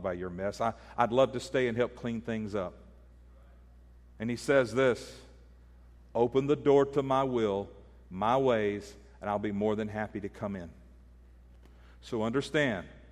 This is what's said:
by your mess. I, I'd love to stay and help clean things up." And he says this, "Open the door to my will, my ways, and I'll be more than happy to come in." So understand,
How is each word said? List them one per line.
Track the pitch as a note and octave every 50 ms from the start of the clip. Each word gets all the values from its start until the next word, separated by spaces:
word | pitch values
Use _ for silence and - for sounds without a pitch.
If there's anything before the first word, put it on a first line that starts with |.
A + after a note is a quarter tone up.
| F2+
by | G2 F2+
your | F2+ F2+ F#2
mess. | F2 F2 F#2+ G2+ G2 - A#2+
I, | A2+ A2+ - - - -
I'd | - B2+ A2 A2+
love | B2+ C3 A#2+ A2+
to | A#2+
stay | - - - C#3 B2+ B2
and | A2+
help | A#2 B2 A2+ -
clean | - - A#2+ A#2 A2+ -
things | - A2+ A2 A2 G#2 G2
up." | G#2 F#2 F2 - - - - - - - - - - - - - - - - - - - - - - - - - - - - - -
And | A2 A#2
he | A#2+
says | A#2 - - C#3+ C#3 C3 A2+ A2
this, | B2 C3+ C3 A2+ - - - - - - - - - - - - - - - - - - - - - - - -
"Open | A#2 A#2+ B2 A#2+ C3+ C3+
the | C#3 D3+
door | C#3 A#2+ C#3+ C#3 C#3+ C#3
to | C#3 C#3 D3 C3+
my | C3+ C3+ C3 C3+
will, | C3+ B2 A#2+ A2+ G#2 G2 G2 G2+ G2 - - - - - - - -
my | F#2 F2+ G2+ A2 B2
ways, | C3+ C#3 C3 A#2+ A2 G#2 G#2 G2+ G2+ G2+ - - - - - - -
and | - G2+
I'll | G#2 G#2
be | G#2 G#2+ G2+
more | G2+ G#2 G#2+ G#2+
than | G#2 A2 G#2+
happy | G#2 G#2+ G#2+ G#2 - G#2
to | F#2+ G2
come | - - A#2 G#2 G2
in." | F#2+ E2+ E2 - - - - - - - - - - - - - - - - - - - - - - - - - - -
So | - - A2+ G#2+
understand, | A2+ A#2 C#3 C#3 - - D#3 D3 C3+ A2 F2+ D#2 - - - - -